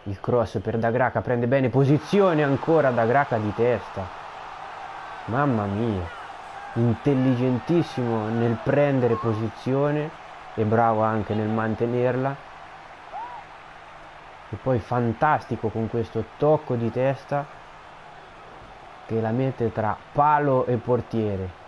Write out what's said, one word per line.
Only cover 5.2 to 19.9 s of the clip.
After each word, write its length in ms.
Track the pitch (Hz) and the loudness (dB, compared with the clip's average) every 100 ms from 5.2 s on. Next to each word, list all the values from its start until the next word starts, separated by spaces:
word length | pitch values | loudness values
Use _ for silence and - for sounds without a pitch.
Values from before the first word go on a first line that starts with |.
| - | -6
Mamma 400 | 117 147 113 101 | 0 2 2 0
mia, 560 | 101 117 98 87 - - - - - - | -2 0 -2 -4 -10 -14 -14 -14 -14 -8
intelligentissimo 1500 | - 120 110 143 135 131 123 127 127 - 170 147 - 120 113 107 | 0 0 2 2 4 4 2 2 0 2 0 0 -2 -2 -2 0
nel 300 | 117 120 113 | 0 0 0
prendere 540 | - 139 143 135 120 113 | 0 2 4 4 2 2
posizione 920 | 117 107 113 - - 135 143 151 151 - - - - | 0 0 -2 -4 -2 0 2 0 -4 -8 -18 -18 -12
e 100 | - | -2
bravo 380 | 107 113 117 110 | 2 4 4 4
anche 320 | 110 110 98 | 2 2 0
nel 140 | 107 107 | -2 0
mantenerla. 880 | 110 110 110 117 123 123 127 131 139 - - - - - - - 807 960 960 - - - - - - - - - - - | 0 0 0 0 2 0 0 -2 -4 -14 -20 -18 -20 -20 -20 -14 -12 -12 -14 -16 -20 -20 -20 -20 -20 -20 -20 -20 -20 -14
E 60 | 101 | -8
poi 220 | 131 123 | 0 0
fantastico 920 | - 120 120 110 151 139 - 117 110 | 0 -2 0 0 2 2 -2 -4 -4
con 200 | 113 110 | -2 -2
questo 360 | 120 113 113 110 - | -2 -4 -6 -8 0
tocco 380 | 147 151 - 123 | 2 2 2 -2
di 160 | 117 | -2
testa 540 | 123 131 135 - 147 147 - - - - - - - - - - - - - - - - | 0 0 -2 -4 -4 -4 -14 -20 -20 -20 -20 -20 -20 -20 -20 -20 -20 -20 -20 -20 -20 -4
che 120 | 113 | -2
la 120 | 110 | 0
mette 400 | 117 135 127 117 | 0 -2 0 -2
tra 260 | 110 107 | 0 -2